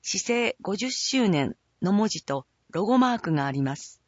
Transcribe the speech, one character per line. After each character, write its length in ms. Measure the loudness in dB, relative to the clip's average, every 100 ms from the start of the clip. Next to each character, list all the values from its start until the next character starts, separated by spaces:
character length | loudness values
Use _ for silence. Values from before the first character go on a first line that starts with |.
市 160 | -6 -6
政 380 | 0 0 0 -4
五 140 | -6 -4
十 140 | -4
周 380 | -4 -2 2 4
年 280 | 4 0 -4 _ _
の 100 | 0
文 160 | 2 2
字 180 | -2 -6
と 220 | -6 -6 _ _
ロ 140 | -4 2
ゴ 120 | 4
マ 160 | 4
ー 60 | 0
ク 140 | 0
が 120 | 0 0
あ 60 |
り 100 | 0
ま 140 | -2 -4
す。 260 | -12 -20